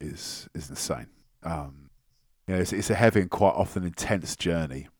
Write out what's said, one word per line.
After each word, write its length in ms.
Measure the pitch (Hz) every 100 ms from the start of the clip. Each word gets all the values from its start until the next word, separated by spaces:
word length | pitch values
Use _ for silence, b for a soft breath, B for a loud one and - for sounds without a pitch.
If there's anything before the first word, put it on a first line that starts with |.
is, 480 | 78 69 - - -
is 160 | 80 71
insane. 420 | 69 - 67 - _ _ _
Um, 460 | 82 80 71 71 71 _ _ _ _ _ -
yeah, 80 | 92
it's, 160 | 90
it's 180 | 98 107
a 60 | 98
heavy 240 | 113 107
and 100 | 92
quite 240 | - 98
often 300 | - 92 98
intense 500 | 90 85 - 101 82
journey 540 | - 92 85 78 65 67